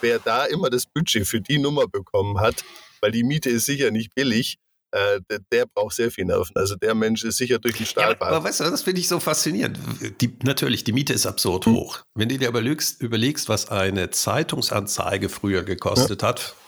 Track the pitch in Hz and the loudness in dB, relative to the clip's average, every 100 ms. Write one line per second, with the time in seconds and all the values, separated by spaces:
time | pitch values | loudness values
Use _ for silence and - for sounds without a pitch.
0 | 117 117 117 117 139 151 170 123 - - | 0 2 2 0 0 0 0 0 -2 -2
1 | 170 113 98 113 98 147 139 147 117 101 | 0 2 2 -2 0 0 2 2 0 0
2 | 95 101 98 101 110 120 - - - _ | -2 0 0 2 2 0 -8 -16 -20 _
3 | 104 113 120 151 135 117 110 139 131 107 | 0 2 0 0 0 0 0 0 2 0
4 | 113 - 135 110 - - _ _ _ 101 | -2 -2 2 2 0 -6 _ _ _ 0
5 | 101 101 92 104 98 117 123 - 104 - | 2 0 -2 -8 0 0 2 0 -2 0
6 | 117 - 92 92 92 - 95 98 107 110 | -2 0 -2 0 0 -2 -2 0 0 2
7 | 110 110 113 110 123 117 120 107 110 - | 2 0 -2 -2 0 0 0 -4 -4 0
8 | 107 110 175 160 170 - 156 185 - 185 | 2 2 0 0 0 -2 -2 0 -2 -2
9 | 175 175 165 151 - 185 - 104 - - | 0 0 0 0 0 0 -2 -4 -8 -8
10 | 110 - 123 - 131 139 143 110 - 113 | -8 -2 -2 0 -2 0 0 -2 0 0
11 | 147 113 113 101 - 90 113 113 - - | 0 0 0 0 0 2 4 4 2 -10
12 | - - 113 131 127 117 113 151 - - | -12 -2 0 2 0 0 0 0 -2 -4
13 | 120 113 123 151 - 107 - 104 95 98 | -2 2 0 0 -2 -2 0 0 0 0
14 | 90 - - 110 160 151 123 107 101 - | -2 -2 0 0 0 -2 -2 -2 -2 -2
15 | 90 98 101 - 101 95 90 90 98 95 | -2 0 -2 -2 0 0 -2 -4 0 2
16 | 123 101 113 127 - - | 2 2 -2 -2 -6 -14